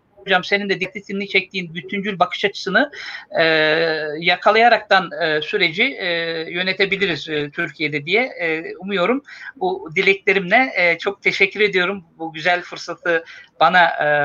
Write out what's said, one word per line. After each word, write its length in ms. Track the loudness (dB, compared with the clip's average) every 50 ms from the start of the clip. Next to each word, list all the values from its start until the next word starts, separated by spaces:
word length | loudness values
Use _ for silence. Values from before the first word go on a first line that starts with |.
| _ _ _
Hocam 280 | -16 -2 0 0 0 2
senin 240 | 0 0 0 0 -2
de 120 | -2 -2
dikkatini 480 | -4 -8 -8 -14 -12 -8 -6 -6 -6 0
çektiğin 460 | 0 0 0 0 -6 -8 -8 -8 -10
bütüncül 440 | -12 -10 -6 -6 -4 -4 -4 0 0
bakış 260 | 0 0 0 -2 -4
açısını, 460 | -4 -4 -4 -6 -2 0 0 0 0 -4 -12 -14 -14 -14 -16 -16 -6 -2 0
e, 40 | 2 2 4 4 4 2 2 2 2 0 0 -2 -4 -6 -6 -2
yakalayaraktan, 920 | 0 0 0 2 4 4 6 6 6 6 6 4 4 2 2 2 2 0 -4 -2 -2
e, 200 | 0 0 0 -2
süreci, 400 | -2 0 0 0 0 2 0 0
e, 240 | 0 -2 -4 -4 -2 -2 -2 -2 -4 -4 -6 -6 -6
yönetebiliriz, 800 | -4 -4 -2 -2 0 0 0 0 0 0 0 -2 -2 -4 -4 -4
e, 220 | -4 -4 -4 -4
Türkiye'de 560 | -4 -6 -6 -6 -4 -4 -4 -4 -4 -4 -2
diye, 160 | 0 0 0 0
e, 540 | -2 -4 -6 -4 -4 -2 -4 -6 -8 -12
umuyorum. 460 | -10 -8 -4 -2 0 0 0 0 -2 -4 -10 -18 -18 -18 -18 -10
Bu 340 | -6 -4 -4 -4 -4 -8 -6 -4
dileklerimle, 760 | 0 2 2 2 2 2 0 0 2 2 2 2 2 2 2 0
e, 220 | 0 2 2 0 0
çok 240 | -2 -6 -6 -2 -2
teşekkür 380 | -2 0 0 0 0 2 0
ediyorum 440 | 0 2 2 0 0 0 -2 -6 -10 _ _ -12
bu 140 | -12 -10 -10
güzel 300 | -4 0 0 0 0 -2
fırsatı 640 | -8 -14 -14 -10 -12 -12 -6 -2 0 0 0 -2 -6 -14 -20 -20 _ _ _
bana, 220 | 4 6 8 6 6
e, 220 | 6 4 0 2 2 2 4 2